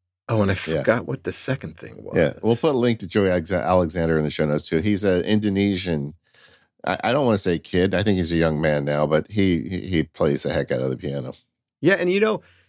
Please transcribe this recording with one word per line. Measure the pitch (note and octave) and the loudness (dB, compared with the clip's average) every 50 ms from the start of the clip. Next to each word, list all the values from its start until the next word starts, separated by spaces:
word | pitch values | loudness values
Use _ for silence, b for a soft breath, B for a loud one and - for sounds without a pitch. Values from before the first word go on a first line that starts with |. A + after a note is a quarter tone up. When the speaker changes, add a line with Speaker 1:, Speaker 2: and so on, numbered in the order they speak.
| _ _ _ _ _ - | _ _ _ _ _ -4
Speaker 1:
Oh, | A2+ A2 | 0 0
and | G2+ G2 | 2 2
I | F#2+ | 0
Speaker 2:
Yeah. | - - - D#2+ D2+ | -2 -2 -2 -2 -2
Speaker 1:
forgot | C#2 - A2 A#2+ E2+ - | 2 2 2 0 0 -6
what | C3+ - - | -8 -8 -6
the | - - | -8 -8
second | - - - C3 C#3 - D#2 - - | -8 -4 -4 -4 -4 -6 -12 -14 -14
thing | - - - - - | -20 -20 -18 -16 -14
was. | - - | -4 0
Speaker 2:
Yeah, | - E2 C#2+ - - | 2 2 2 0 -2
we'll | - G#2+ A#2+ | 0 0 0
put | A2+ - D#3+ C#3 | 2 2 0 2
a | B2+ | 2
link | A#2+ B2 A2+ A2 | 2 2 0 0
to | G2+ E2+ | -4 -2
Joey | - G#2+ G2 F#2+ | 0 2 2 2
Alex-, | F2+ F2+ D#2+ F2 | 2 0 0 0
Alexander | F#2+ F2 - D#2+ F#2 F#2 F2+ D#2+ E2 F2+ E2 E2 D#2+ D#2 | -2 -2 0 2 4 4 2 2 0 -2 0 2 2 2
in | D2+ | 0
the | D2 | 0
show | - - D#2+ | 0 0 0
notes, | D2+ D2 F2 - - | 0 0 -2 -2 0
too. | E2 D#2+ | -2 0
He's | E2 G#2 G#2 F#2+ G#2 | 2 2 0 2 2
an | G2 F2+ F2+ - | 2 2 2 2
Indonesian, | F#2 G#2+ G#2+ G#2 G#2 G2 G2 G2+ G2+ G2 F2+ F#2 F2+ E2 D2 C#2+ D2 D#2+ _ b b b b b b b b b b b _ - | 2 2 2 2 2 2 2 2 2 0 0 -2 -2 -2 -2 -2 -6 -10 _ b b b b b b b b b b b _ -4
I, | - F#2 - - | -4 -4 -2 0
I | A2 | 0
don't | B2 D3 C#3+ | 0 2 2
wanna | A#2+ A2 G2 | 2 2 2
say | - F#2+ E2+ D#2 | 2 0 -2 -2
kid. | - - - F2+ F2 G2 - | -4 -2 0 2 2 2 2
I | - G#2 | 0 2
think | G#2+ G2 F#2 | 2 2 2
he's | F2 D#2+ | 0 0
a | E2+ E2 | 2 2
young | E2 D#2+ D#2 D2 | 2 2 2 2
man | D#2+ D#2 D2+ D2 C#2+ | 2 2 2 2 0
now, | C#2+ D2 D2 D2+ D2+ | 0 0 0 0 2
but | D#2 D#2 - - | 2 0 0 0
he, | G2+ G#2 G2 F#2 E2+ D#2+ A1+ - | -2 0 2 2 2 0 -2 -4
he, | F#2 F2+ - F#2 | -6 -8 -6 -2
he | F#2 D#2+ D#2 | 0 0 0
plays | - _ - E2+ D2+ C#2+ - - | -2 _ -2 0 0 0 0 -2
the | C#2 D#2+ | -2 -2
heck | D#2 C#2 - | -2 -2 -2
out | C#2+ B1 | -2 -2
of | C2 C2 | -2 -2
the | C2 A#1+ | -4 -4
piano. | - C#2 C#2 C#2 B1+ B1 - - _ _ _ _ _ _ _ - | -6 -8 -6 -6 -8 -10 -12 -16 _ _ _ _ _ _ _ -2
Speaker 1:
Yeah, | - E3 G3 | 0 0 2
and, | F3 F3 F3+ | 2 0 0
you | F#3 G3+ | 0 0
know, | G#3+ A3 G#3+ E3+ b b b b b | 0 0 -2 -4 b b b b b